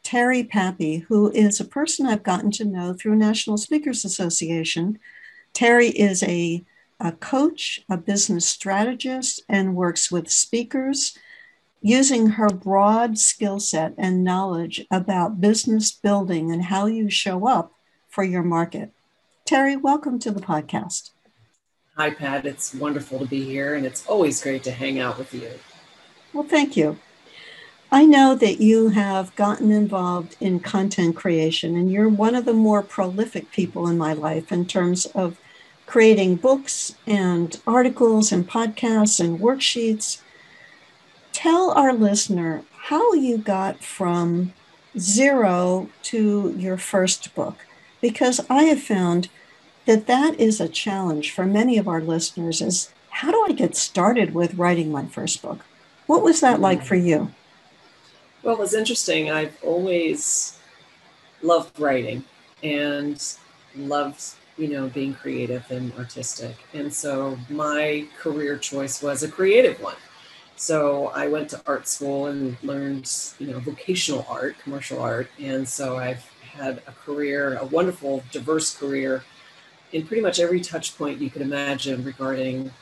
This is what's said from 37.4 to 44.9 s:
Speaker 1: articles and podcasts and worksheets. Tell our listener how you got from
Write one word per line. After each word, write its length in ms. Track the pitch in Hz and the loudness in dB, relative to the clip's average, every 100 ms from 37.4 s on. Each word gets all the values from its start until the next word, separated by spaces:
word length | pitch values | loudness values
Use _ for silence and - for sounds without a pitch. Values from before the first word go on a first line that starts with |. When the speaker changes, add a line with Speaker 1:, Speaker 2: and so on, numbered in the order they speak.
| 170 - | -2 -4
Speaker 1:
articles 680 | - 240 247 254 233 220 214 | 0 4 4 4 4 6 4
and 180 | 185 175 | 2 0
podcasts 720 | 226 220 214 233 220 214 - | -2 -2 -2 2 4 4 2
and 160 | 170 170 | 0 2
worksheets. 800 | 220 269 269 240 226 220 - - - - - - - - - _ _ _ _ | 2 2 0 0 0 0 -4 -8 -14 -20 -20 -20 -20 -20 -20 _ _ _ _
Tell 380 | - 320 339 370 | -2 2 4 4
our 220 | - 269 | 4 4
listener 720 | 240 208 202 - 180 165 156 - | 4 2 2 0 -2 -2 -6 -10
how 380 | - - 302 480 | -18 -4 2 4
you 240 | 339 262 226 | 4 2 0
got 440 | 214 190 196 - | -2 -2 -2 -6
from 680 | - - 180 175 170 170 180 - _ _ _ | -14 -4 0 2 2 0 -2 -6 _ _ _